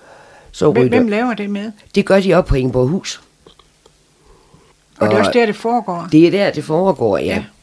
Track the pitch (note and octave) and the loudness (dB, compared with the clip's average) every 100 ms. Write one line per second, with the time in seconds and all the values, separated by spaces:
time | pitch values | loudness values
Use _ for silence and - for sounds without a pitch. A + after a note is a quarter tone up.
0 | - - - - - - D#3 A3 - A#3+ | -20 -20 -20 -20 -20 -2 0 2 2 2
1 | A#3+ G#3 B3 G#3 G3+ G3+ G#3+ - - G3+ | 0 -2 -2 -4 -6 -8 -8 -14 -6 -4
2 | G3 F#3+ F#3+ E3+ F3 C3+ C3 B2 B2+ F#3 | 2 2 2 2 2 0 0 0 0 -2
3 | - - _ _ - _ _ _ _ _ | -6 -14 _ _ -20 _ _ _ _ _
4 | _ _ _ - _ _ _ _ _ - | _ _ _ -20 _ _ _ _ _ -4
5 | G#3+ G#3 G3 A#3+ A3+ G#3 A3+ A#3+ G#3 F3 | 0 2 2 2 0 -2 -4 -4 -4 -8
6 | E3+ D#3 E3+ F#3 F#3+ C#3+ C#3+ D#3 F#3+ E3 | 2 4 6 4 -2 -4 -4 -2 0 0
7 | A2+ E2+ D#2 G2+ - _ | 0 0 -2 -6 -8 _